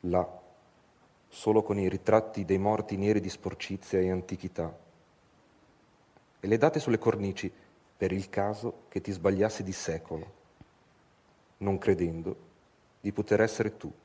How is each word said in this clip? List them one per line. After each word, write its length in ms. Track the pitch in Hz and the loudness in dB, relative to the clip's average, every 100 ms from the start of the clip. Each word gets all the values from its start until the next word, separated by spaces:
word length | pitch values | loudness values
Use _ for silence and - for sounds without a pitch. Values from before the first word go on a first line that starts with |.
| 90 | 2
Là, 360 | 90 87 - - _ _ _ _ _ _ _ _ | 0 0 -6 -20 _ _ _ _ _ _ _ _
solo 340 | - - 110 | -4 2 4
con 160 | 107 101 | 4 0
i 100 | 95 | 0
ritratti 560 | 92 - 110 110 - | 0 4 4 4 -6
dei 140 | 90 95 | 0 2
morti 400 | 101 107 107 98 | 2 0 -2 0
neri 220 | 101 107 | 2 2
di 100 | 92 | 0
sporcizia 680 | - 98 90 - 92 - 95 | -6 -8 -8 -8 -10 -2 0
e 120 | 92 | 2
antichità, 680 | 92 - 95 92 - 82 - - _ _ _ _ _ _ _ _ _ _ _ _ _ _ _ | 0 -4 -8 -8 -6 -8 -8 -20 _ _ _ _ _ _ _ _ _ _ _ _ _ _ _
e 60 | 95 | 0
le 120 | 113 | 4
date 200 | 151 156 | 4 2
sulle 200 | 135 113 | 2 2
cornici 520 | - 101 98 95 95 - - _ _ _ | 4 2 -2 -4 -8 -10 -20 _ _ _
per 160 | 95 | -2
il 160 | 98 95 | -2 -2
caso 540 | - 101 107 117 - - | -2 -2 -2 -6 -8 -8
che 120 | - | -8
ti 120 | - | -6
sbagliassi 500 | 95 90 98 107 - | 0 2 2 2 0
di 100 | 95 | -6
secolo, 600 | 95 - 80 - 80 80 - _ _ - _ _ _ _ _ _ _ _ _ | -6 -6 -6 -6 -10 -10 -18 _ _ -20 _ _ _ _ _ _ _ _ _
non 200 | 98 95 | -2 0
credendo 580 | - 90 87 82 82 - - _ _ _ _ _ | 2 2 0 -2 -8 -10 -14 _ _ _ _ _
di 120 | 104 | -6
poter 280 | 101 104 104 | -4 0 4
essere 380 | 110 - 110 - | 2 2 -4 -4
tu 120 | - - | -14 -16